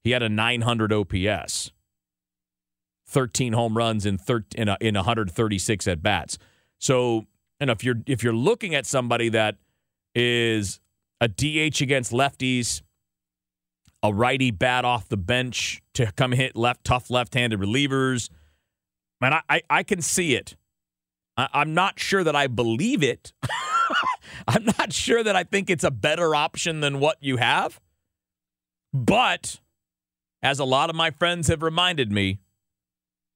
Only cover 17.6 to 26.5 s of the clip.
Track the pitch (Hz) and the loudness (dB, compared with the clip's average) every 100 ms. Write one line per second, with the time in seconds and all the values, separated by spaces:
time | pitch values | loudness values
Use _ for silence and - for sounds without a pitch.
17.6 | 98 127 143 135 131 127 - - _ _ | 0 0 0 0 0 -2 -6 -14 _ _
18.6 | _ _ _ _ _ - 131 156 - 160 | _ _ _ _ _ -2 0 0 0 -2
19.6 | - 156 - 190 143 - 170 110 - - | 2 0 0 -2 -2 0 0 0 -4 -18
20.6 | _ _ _ _ _ _ _ - 135 139 | _ _ _ _ _ _ _ -4 -2 0
21.6 | 151 165 190 - - 196 160 143 139 120 | 0 2 0 -2 -2 0 2 2 0 0
22.6 | 117 113 220 262 131 - - - - 1077 | 0 0 0 2 0 -2 -10 -12 -8 -6
23.6 | 1077 1077 1077 1077 1047 988 - - - 208 | -2 0 0 0 -2 -6 -10 -8 0 0
24.6 | 214 - 226 - - 233 214 190 170 196 | 2 0 -2 -2 0 2 2 0 0 -2
25.6 | 190 165 170 117 147 165 165 147 160 | 0 0 0 0 0 2 2 2 0